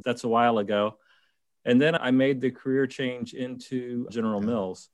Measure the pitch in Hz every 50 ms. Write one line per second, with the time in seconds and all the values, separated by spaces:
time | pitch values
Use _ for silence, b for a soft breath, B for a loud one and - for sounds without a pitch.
0 | - 127 120 120 - 117 113 117 120 120 117 110 101 98 107 104 104 107 107 _
1 | _ _ _ _ _ _ _ _ _ _ _ _ - 117 123 127 143 160 165 -
2 | - 127 127 131 135 139 139 127 131 127 127 - - 135 131 135 135 127 - -
3 | 135 127 127 123 117 120 - 139 127 127 127 123 - - 131 127 123 120 120 120
4 | 120 - 104 120 110 110 107 101 104 113 120 110 95 92 90 - - -